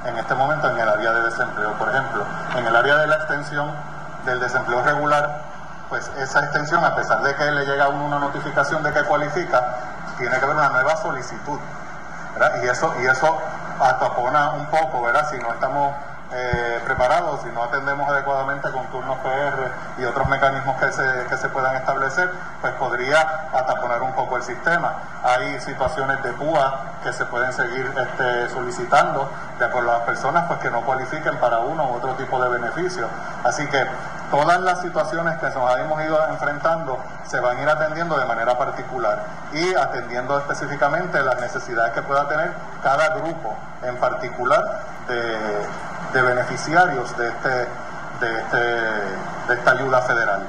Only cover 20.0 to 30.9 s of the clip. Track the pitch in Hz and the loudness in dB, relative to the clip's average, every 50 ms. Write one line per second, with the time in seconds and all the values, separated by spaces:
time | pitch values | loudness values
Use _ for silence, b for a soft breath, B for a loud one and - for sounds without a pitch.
20 | 127 120 - 135 135 131 139 139 139 135 135 131 131 135 131 - - 135 123 - | -4 -2 0 0 2 2 2 4 4 2 2 2 0 -2 0 2 2 0 2 2
21 | 139 131 131 127 123 - 139 127 - 123 - 139 131 131 131 131 131 - 139 135 | 0 0 0 0 -2 -2 -4 -2 -2 -2 -2 0 0 0 0 0 0 0 0 0
22 | 135 135 139 180 180 180 - B B B B B - 131 123 - 139 123 117 123 | 0 0 2 2 0 0 0 B B B B B -4 -4 -2 -2 -2 -2 -2 -2
23 | 123 131 147 156 156 - - - - - - - - - 127 127 131 120 120 120 | 0 4 6 6 6 4 0 -4 -4 -2 0 0 2 2 0 0 0 0 0 0
24 | 127 131 123 131 127 131 131 123 120 - 123 - - 170 170 170 156 120 - - | 0 -2 0 -2 -2 0 -2 -4 -4 -4 -8 -2 0 2 2 2 2 0 -4 -4
25 | B B B B - 123 123 127 127 143 143 139 - - 139 127 135 127 - - | B B B B 2 2 2 2 2 -2 -4 -6 -6 -6 -4 -2 -2 -2 0 -2
26 | 135 131 135 131 - 123 120 - 139 151 165 151 135 135 - - - - - - | -2 -2 -2 -2 -2 -4 -4 -2 -2 2 4 4 4 4 0 -2 -6 -8 -10 -8
27 | - 135 - - 127 - - 120 123 127 127 - 135 120 120 131 131 127 131 139 | -6 -6 -4 -4 -4 -2 0 0 0 0 0 -2 -2 -2 -2 -2 -4 -4 -2 -2
28 | 123 123 - - 131 123 123 120 120 117 - 127 123 123 120 - 123 117 - 143 | -2 -2 -2 -2 0 0 2 0 0 -2 -2 -4 -4 -4 -4 -4 -2 4 6 6
29 | - - 147 139 135 - B B B B B - 123 117 123 123 120 117 120 117 | 6 4 2 -2 -2 -4 B B B B B -2 -2 0 0 0 2 2 2 2
30 | 117 - 117 - - 135 151 170 165 - 156 - - 135 123 - - 139 | 2 0 -2 0 0 2 2 2 2 2 -2 -2 -2 -2 -2 0 0 0